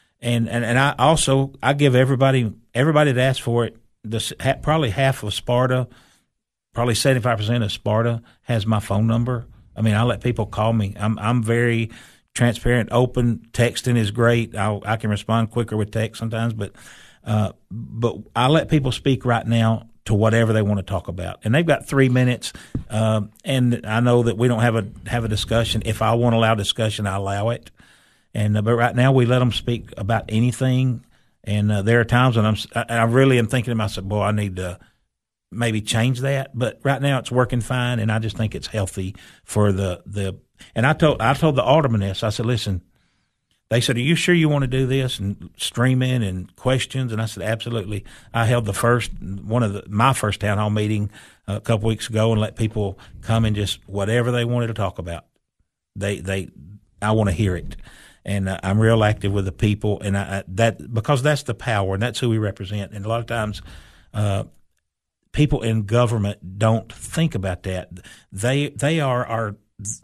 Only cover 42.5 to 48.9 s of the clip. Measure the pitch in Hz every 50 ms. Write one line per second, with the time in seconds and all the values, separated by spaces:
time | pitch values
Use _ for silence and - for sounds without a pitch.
42.5 | 123 110 - 104 98 87 - _ _ _ _ _ _ _ _ _ _ _ _ _
43.5 | _ _ _ - 117 120 117 - 123 120 123 147 170 - - - 175 170 160 151
44.5 | 147 143 135 123 127 131 135 123 131 139 131 123 - - 95 101 101 - 85 -
45.5 | _ - - - - 117 120 127 127 127 127 127 127 123 110 95 92 92 92 -
46.5 | _ - - 127 131 123 - - - 131 131 120 110 107 113 110 - 101 82 107
47.5 | 113 110 - 120 117 117 92 - 104 101 - - - - - - - 117 117 110
48.5 | 123 120 110 104 101 - - 117